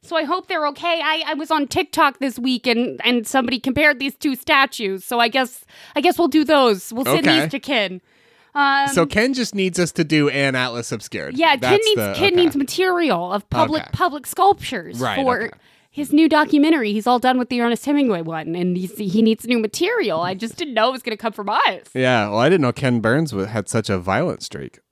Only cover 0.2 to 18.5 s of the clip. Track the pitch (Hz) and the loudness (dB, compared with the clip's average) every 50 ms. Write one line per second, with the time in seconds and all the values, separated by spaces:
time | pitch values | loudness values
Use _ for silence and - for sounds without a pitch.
0.2 | 320 269 339 370 370 _ 381 330 302 294 285 - - 349 339 330 294 302 311 320 | -2 0 -2 -4 -4 _ -4 -2 -2 -2 -4 -4 -2 -2 -2 0 0 0 -2 -2
1.2 | 320 277 311 277 320 - 320 311 285 - - 311 370 - - - 320 285 247 - | -2 -4 -6 -6 -2 -2 0 0 0 0 0 -2 -2 -2 0 2 2 2 2 0
2.2 | 269 277 226 - 240 262 254 240 _ 254 233 233 247 247 135 123 - 226 247 240 | -4 -4 -4 -4 -2 -2 -2 0 _ 0 0 0 0 -2 -4 -2 0 2 2 2
3.2 | 220 - - 269 262 240 247 247 - 269 247 277 302 302 294 240 269 277 - _ | 0 0 0 0 0 0 -4 -4 -4 -2 0 2 2 2 2 2 -4 -8 -8 _
4.2 | - 311 269 247 - - 311 277 269 269 - - 233 196 190 190 180 - 247 233 | -4 -4 -4 -4 -2 2 2 4 4 2 0 -6 -6 -4 -4 -6 -8 -4 0 0
5.2 | 233 233 226 262 262 240 - - - _ - - - - - 294 254 349 349 - | 0 2 2 0 -2 -2 -4 -16 -20 _ -20 -20 -20 -6 -6 0 2 2 2 4
6.2 | 339 320 254 311 302 262 311 285 269 240 214 185 - - - 226 269 - 135 160 | 0 2 2 2 2 4 4 4 6 4 2 0 -4 -10 -6 -4 0 2 2 2
7.2 | 165 170 160 160 147 160 - - - - 269 240 208 190 185 180 _ _ _ _ | 4 2 2 2 2 0 -4 -8 -6 -2 -2 -2 -2 -2 -6 -10 _ _ _ _
8.2 | _ _ _ _ _ _ _ 294 285 277 269 277 277 277 269 269 165 285 - 202 | _ _ _ _ _ _ _ 0 2 2 2 2 0 0 2 0 0 2 2 0
9.2 | 220 262 277 254 240 - - 202 190 185 170 - 175 160 - - 165 147 156 156 | 0 0 0 -2 -4 -4 -2 -2 -2 -2 0 0 -2 -2 0 -4 -2 0 2 2
10.2 | 147 143 127 139 139 139 131 127 127 127 120 120 113 - 127 110 - - - 104 | 2 2 2 0 0 0 0 0 -2 -2 -4 -6 -8 -6 -8 -10 -10 -10 -10 -10
11.2 | 76 69 - 254 330 330 285 269 - - - 403 453 440 427 370 427 403 - - | -8 -8 -4 0 2 2 2 2 2 2 2 4 4 2 2 2 0 -2 -2 0
12.2 | 339 392 359 349 349 330 - 285 277 - - - 370 370 359 349 339 277 202 170 | 4 4 6 6 4 4 2 0 -4 -4 -2 0 0 0 2 0 0 0 0 -2
13.2 | 175 180 185 208 202 _ - - 311 - 302 311 - - - - 359 349 269 294 | -2 -4 -6 -6 -6 _ 0 0 0 0 0 -4 -4 -6 -4 -2 -2 -2 -2 -6
14.2 | 254 - - - 359 392 403 - - - - 233 165 - - 120 254 240 202 - | -12 -10 -2 2 4 4 4 2 -2 -8 -8 -8 -8 -10 -8 -4 -4 -2 -2 0
15.2 | 277 254 247 226 214 - - _ _ _ _ _ _ _ _ - 294 247 277 294 | 0 0 0 0 -2 -8 -10 _ _ _ _ _ _ _ _ -8 -6 2 4 4
16.2 | 320 311 320 302 302 - - 294 285 311 339 302 233 208 202 220 208 240 247 247 | 4 6 4 4 2 4 4 4 4 4 4 2 0 0 -2 -2 0 2 0 2
17.2 | 233 254 254 254 247 240 254 240 233 233 240 220 - 269 294 285 285 247 208 170 | 2 2 2 2 0 -2 -2 -2 0 0 0 -2 -2 0 0 2 2 2 0 -2
18.2 | 165 160 165 160 156 160 | -4 -6 -8 -8 -6 -6